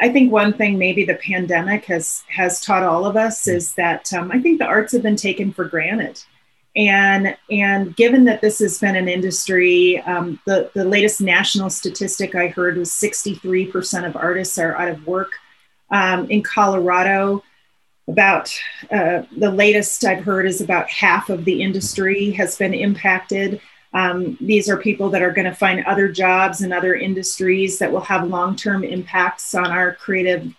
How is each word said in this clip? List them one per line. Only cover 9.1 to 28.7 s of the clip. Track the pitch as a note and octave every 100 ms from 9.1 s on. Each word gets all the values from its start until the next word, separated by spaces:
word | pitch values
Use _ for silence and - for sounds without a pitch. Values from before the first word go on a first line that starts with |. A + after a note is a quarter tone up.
| F3+ F#3 F3 - F#3 F3+ F3+ F3+ F3+
um, | - F3+ F3 D#3+ -
the, | F#3+ -
the | G3+
latest | F#3 G3+ G#3 G#3
national | G3 F3 G3 G3+ F#3+
statistic | - F#3 - F3 - F3 F3+
I | F3
heard | F3 F3+ F3
was | E3+
sixty-three | - G#3 - G#3 F3 F#3 F#3 F#3
percent | F#3 F3+ F#3 F3
of | -
artists | E3 F3+ F#3 -
are | E3 D#3
out | F3
of | D#3 D#3
work. | F#3 F#3+ - _ _ _ _ -
Um, | G3+ F#3 F#3 -
in | G#3+
Colorado, | G3+ - G3+ F#3+ F3+ F3+ F#3 G3 G3 G3+ - _ _ _ _ _ -
about, | E3+ G3 F#3 - - - - -
uh, | G#3+ E3+ F3 - -
the | G#3
latest | F#3+ G#3 G#3 G3+ -
I've | A3 F#3+ F3
heard | F#3+ F#3+
is | F3+
about | F3 F3 -
half | - G3 F3+ -
of | F#3 E3
the | F#3
industry | F#3+ G3 F#3 - F#3+ G3+ G3+
has | G3 F#3 -
been | F#3+
impacted. | F3+ G3+ G3 G3 F#3 - G3 G3 G3+ - _ _
Um, | F#3 F#3 F3+ F3 -
these | G3 G#3 G3+
are | F#3+
people | A3+ G3 G3
that | F#3
are | F3+
gonna | F3 F3+ E3+
find | F#3+ F#3 -
other | G3 G3
jobs | E3+ F#3 F#3 F#3+ F#3+
in | F#3+
other | F3+ F#3
industries | F3+ F#3+ F#3+ F#3 - F#3 F#3+ F#3+ F#3
that | G3
will | F#3
have | F#3 F#3+ F3
long-term | F3+ F3+ G3 G#3